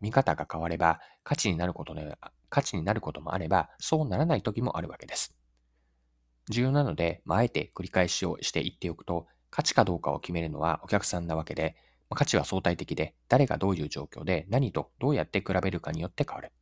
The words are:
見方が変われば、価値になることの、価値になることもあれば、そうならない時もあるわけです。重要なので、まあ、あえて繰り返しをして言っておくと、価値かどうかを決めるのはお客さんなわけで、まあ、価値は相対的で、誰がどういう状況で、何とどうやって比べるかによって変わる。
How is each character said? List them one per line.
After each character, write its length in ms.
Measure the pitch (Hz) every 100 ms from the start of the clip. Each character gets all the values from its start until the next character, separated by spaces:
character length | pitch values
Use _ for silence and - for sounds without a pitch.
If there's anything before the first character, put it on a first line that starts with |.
見 100 | 104
方 240 | 135 131 78
が 120 | 76
変 80 | 80
わ 80 | 85
れ 100 | 85
ば、 220 | 85 80 - _
価 120 | - -
値 140 | 107
に 80 | 85
な 80 | 90
る 80 |
こ 120 | 87 80
と 80 |
の、 220 | 78 76 - - _ _
価 140 | -
値 120 | - 95
に 80 |
な 100 | 85
る 80 | 110
こ 120 | -
と 80 | -
も 120 | 80
あ 40 | 92
れ 100 | 82
ば、 220 | 92 78 -
そ 240 | - 156
う 40 | 147
な 100 | 95
ら 80 | 165
な 100 | 127
い 60 |
時 200 | - 104
も 160 | 123 82
あ 40 |
る 80 | 82
わ 80 | -
け 80 | -
で 100 | -
す。 200 | - _ _ _ _ _ _ _ _ _ _ _ -
重 140 | 110
要 80 | 131
な 120 | 143
の 120 | 131 78
で、 260 | 85 - -
ま 100 | 90
あ、 20 |
あ 40 |
え 60 | 120
て 220 | - 80 -
繰 80 |
り 60 | 90
返 180 | 92 90
し 180 | - 92
を 120 | -
し 100 | -
て 100 | -
言 120 | -
っ 40 | -
て 120 | 87
お 60 | 80
く 100 | -
と、 220 | 85 - _ _
価 140 | -
値 100 | -
か 120 | - 98
ど 100 | 85
う 60 |
か 100 | 73
を 80 | 71
決 140 | -
め 80 | 87
る 80 | 82
の 100 | 73
は 220 | 82 78
お 40 | -
客 180 | 104 -
さ 140 | 90
ん 80 | 85
な 80 | 80
わ 100 | 78
け 100 | 78
で、 200 | 80 - _ _ -
ま 60 | -
あ、 20 |
価 80 | 147
値 120 | 95
は 80 | -
相 160 | 95
対 160 | 87 87
的 180 | - -
で、 200 | 78 - -
誰 160 | 127 135
が 120 | 80
ど 120 | 98
う 60 | 90
い 60 |
う 60 | 73
状 140 | 71
況 200 | 73 -
で、 220 | 78 87 95
何 220 | 120 123
と 200 | 76 - -
ど 100 | 135
う 60 | 127
や 80 |
っ 40 | -
て 120 | 101
比 140 | - 92
べ 80 | 95
る 80 | 85
か 120 | -
に 100 | 80
よ 60 | 87
っ 40 |
て 140 | - -
変 80 | -
わ 60 |
る。 100 | - _